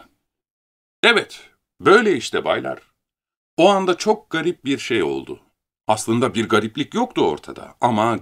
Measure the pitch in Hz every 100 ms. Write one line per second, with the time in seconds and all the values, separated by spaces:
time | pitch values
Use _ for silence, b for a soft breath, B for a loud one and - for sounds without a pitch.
0 | - _ _ _ _ _ _ _ _ -
1 | 220 220 - - - _ _ _ 135 202
2 | 214 135 - 87 73 107 67 65 _ _
3 | _ _ _ _ _ - 180 196 185 170
4 | 214 - - 165 175 - 139 131 - 113
5 | 76 67 65 67 _ _ _ _ - 110
6 | - 120 123 110 107 107 107 147 135 208
7 | 240 165 95 73 - - - - 120 107
8 | 113 110